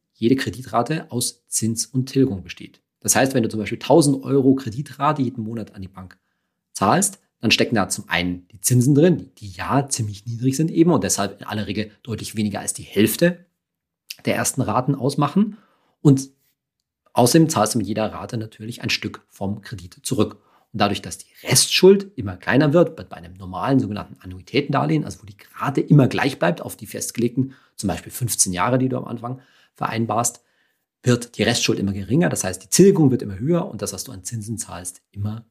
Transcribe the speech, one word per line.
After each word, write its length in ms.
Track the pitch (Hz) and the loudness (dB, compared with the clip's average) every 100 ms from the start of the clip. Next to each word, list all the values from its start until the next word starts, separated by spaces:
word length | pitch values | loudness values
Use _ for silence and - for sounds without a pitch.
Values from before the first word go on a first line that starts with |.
| _ | _
jede 220 | _ 113 | _ 2
Kreditrate 720 | 135 110 95 - 120 - 156 - | 2 0 -8 -4 -2 -2 -4 -4
aus 320 | 120 - - _ | -6 -6 -8 _
Zins 400 | - 110 113 - | -4 -2 -2 -4
und 200 | 131 127 | -4 -2
Tilgung 360 | 135 135 95 | 0 2 0
besteht. 380 | 87 - - _ _ _ | -10 -16 -18 _ _ _
Das 160 | - | 0
heißt, 180 | 110 135 | 2 2
wenn 120 | 135 | 2
du 40 | 113 | -2
zum 120 | 110 | -4
Beispiel 180 | 101 117 | -6 -8
tausend 460 | - 160 143 135 | 4 6 6 2
Euro 320 | 123 139 131 135 | 0 2 4 2
Kreditrate 680 | 113 113 143 - 143 143 | -2 -10 -12 -2 -2 0
jeden 220 | 120 117 | -4 -4
Monat 280 | 107 117 101 - | -8 -10 -12 -14
an 60 | |
die 60 | 95 | -16
Bank 300 | - 92 - _ _ _ _ _ | -16 -18 -20 _ _ _ _ _
zahlst, 480 | - 98 156 208 - _ _ | 0 4 4 2 -6 _ _
dann 140 | 113 | 0
stecken 240 | - 117 113 | 2 2 0
da 120 | 90 | -2
zum 200 | - - | -6 -2
einen 400 | 87 90 90 - | -2 -2 -6 -12
die 120 | 98 | -8
Zinsen 360 | - 123 123 139 | 2 4 6 6
drin, 220 | 180 113 | 6 4
die, 160 | - _ | -4 _
die 140 | 101 | -16
ja 380 | - - 131 135 | -12 -2 -2 -2
ziemlich 380 | - 107 98 120 | -4 -6 -8 -10
niedrig 300 | 113 131 135 | -4 -2 0
sind 160 | 160 | 0
eben 180 | 165 170 | 2 4
und 140 | 135 | 4
deshalb 360 | 90 - 101 - | 0 -2 -4 -8
in 60 | - | -8
aller 220 | 107 98 | -8 -4
Regel 240 | 101 110 _ | -6 -6 _
deutlich 320 | - 101 101 | -12 -10 -8
weniger 240 | 110 104 98 | -4 -4 -4
als 140 | - | -8
die 100 | - | -10
Hälfte 640 | - - 220 - 175 - _ _ _ _ _ _ _ - | -4 2 2 4 2 2 _ _ _ _ _ _ _ -8
der 100 | - | -4
ersten 280 | 104 - - | -2 -2 -2
Raten 340 | 104 113 131 139 | -2 0 0 -2
ausmachen. 600 | 135 - 143 190 208 - _ _ _ _ | -2 0 0 2 0 -4 _ _ _ _
Und 300 | 151 135 - _ _ _ _ _ _ _ _ | 4 4 2 _ _ _ _ _ _ _ _
außerdem 360 | - 120 165 160 | 2 6 6 4
zahlst 260 | 107 110 | 2 0
du 40 | 120 | 0
mit 80 | 98 | -2
jeder 260 | 107 107 | -4 -4
Rate 240 | 78 101 113 | -6 -8 -8
natürlich 460 | 110 - 110 - | -8 -12 -14 -8
ein 80 | 120 | -6
Stück 340 | - 101 - _ | -6 -6 -12 _
vom 320 | - 98 104 | -8 -6 -6
Kredit 400 | - 98 90 - | -10 -14 -16 -14
zurück. 400 | - 110 107 - _ _ _ | -6 -2 -2 -4 _ _ _
Und 80 | 104 | -2
dadurch, 220 | 101 101 | 0 0
dass 160 | 92 - | -8 -14
die 80 | - _ | -18 _
Restschuld 720 | - 131 - - 185 202 - | 0 0 2 6 8 6 2
immer 220 | - 95 - | -10 -10 -6
kleiner 360 | - 127 151 | 0 2 4
wird, 220 | 170 165 | 4 2
bei, 80 | - | 0
bei 140 | - - | -16 -18
einem 180 | 87 | -18
normalen 460 | 92 95 90 110 135 | -16 -12 -6 0 2
sogenannten 340 | 104 101 87 - | 0 -6 -10 -16
Annuitätendarlehen, 840 | 92 92 - 156 151 139 151 156 | -16 -16 -4 -4 -2 -2 0 -2
also 160 | - - | -2 -12
wo 60 | 98 | -20
die 80 | - - - | -20 -20 -6
Rate 240 | 139 131 | -2 -2
immer 260 | - 143 131 | 4 6 6
gleich 320 | 90 143 - | 2 -2 0
bleibt 220 | - 165 | -2 -2
auf 160 | - - | -10 -12
die 100 | - | -12
festgelegten, 680 | 107 - - 117 135 131 - _ | -10 -8 -4 -2 -2 -4 -8 _
zum 140 | - 98 | -8 -6
Beispiel 240 | 82 - | -6 -10
fünfzehn 400 | - 117 - 98 | -8 -6 -2 -2
Jahre, 260 | 90 110 127 | 0 0 0
die 100 | 131 | 0
du 80 | 123 | -4
am 80 | |
Anfang 360 | - 113 120 131 _ _ _ | -8 -10 -10 -12 _ _ _
vereinbarst, 680 | _ - 113 113 107 123 - _ _ _ _ _ _ | _ -6 -2 -2 0 -2 -6 _ _ _ _ _ _
wird 360 | 123 120 - - | 0 0 -2 0
die 40 | |
Restschuld 380 | 107 123 - 110 | 2 2 0 0
immer 120 | 98 | -2
geringer. 360 | 98 95 143 170 | -4 -2 0 0
Das 160 | - | -2
heißt, 180 | 95 90 | -6 -8
die 60 | - | 0
Tilgung 420 | - 196 156 139 | 6 6 8 4
wird 100 | 123 | 2
immer 160 | 101 95 | -4 -6
höher 320 | 135 170 - | -2 -2 -2
und 140 | 101 | -8
das, 100 | 101 | -8
was 120 | 95 | -8
du 80 | - | -12
an 100 | 95 | -14
Zinsen 360 | - 117 107 107 | -10 -8 -8 -8
zahlst, 440 | - 87 90 - _ | -10 -12 -14 -16 _
immer 340 | 98 104 110 - | -8 -6 -6 -14